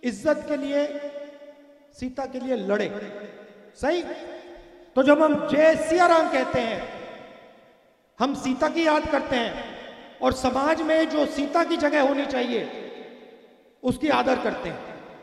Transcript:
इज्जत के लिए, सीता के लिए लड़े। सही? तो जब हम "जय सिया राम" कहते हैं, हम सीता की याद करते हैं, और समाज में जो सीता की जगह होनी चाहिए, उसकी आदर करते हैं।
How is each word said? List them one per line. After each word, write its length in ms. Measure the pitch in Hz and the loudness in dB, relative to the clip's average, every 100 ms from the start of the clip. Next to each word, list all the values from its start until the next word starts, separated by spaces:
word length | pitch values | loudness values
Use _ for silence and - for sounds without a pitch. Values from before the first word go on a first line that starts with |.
इज्जत 400 | 247 202 302 294 - | -4 -2 0 0 0
के 80 | 285 | -4
लिए, 300 | 277 285 294 285 285 285 - - - - - - _ | 0 0 0 -4 -10 -12 -14 -18 -20 -20 -20 -20 _
सीता 340 | - 254 254 262 | -12 -10 -8 -8
के 140 | 262 | -8
लिए 160 | 254 247 | -4 -4
लड़े। 320 | 190 202 185 208 208 - - - - - - | 0 -2 -2 -6 -12 -12 -16 -18 -20 -20 -20
सही? 280 | - 254 349 311 - - - - - - - - | -6 -2 -2 -4 -10 -12 -16 -18 -20 -20 -20 -6
तो 80 | - | 2
जब 200 | 269 294 | 6 8
हम 260 | 311 294 302 | 6 2 0
"जय 280 | 277 320 311 | 4 6 6
सिया 300 | 302 339 349 | 2 4 6
राम" 260 | 330 311 | 6 4
कहते 280 | 269 254 262 | 0 0 -2
हैं, 500 | 226 196 - - - - - - - - - _ _ _ _ _ | -2 -4 -8 -12 -14 -16 -18 -20 -20 -20 -20 _ _ _ _ _
हम 140 | 254 | -2
सीता 340 | 277 262 254 311 | -2 -4 0 0
की 180 | 330 330 | 2 4
याद 220 | 302 302 | 2 2
करते 280 | 285 - 254 | -2 0 -2
हैं, 360 | 233 - - - - - - - | -2 -6 -10 -12 -16 -18 -20 -2
और 140 | 254 | 0
समाज 500 | 254 254 247 285 320 | 2 0 0 2 2
में 260 | 311 320 320 | 2 2 2
जो 180 | 311 285 | 2 0
सीता 380 | - 285 339 | -2 0 0
की 120 | 330 330 | 2 2
जगह 320 | 294 294 277 | 2 4 2
होनी 180 | 277 285 | 2 -2
चाहिए, 600 | 269 247 233 143 120 - - - - - - - _ _ _ | -2 -2 -2 -4 -10 -14 -14 -18 -20 -20 -20 -20 _ _ _
उसकी 260 | 254 - 311 | -4 -2 0
आदर 340 | 247 247 254 | 2 2 0
करते 260 | 220 - 180 | 0 -4 -8
हैं। 240 | 156 - - - - | -10 -12 -16 -18 -20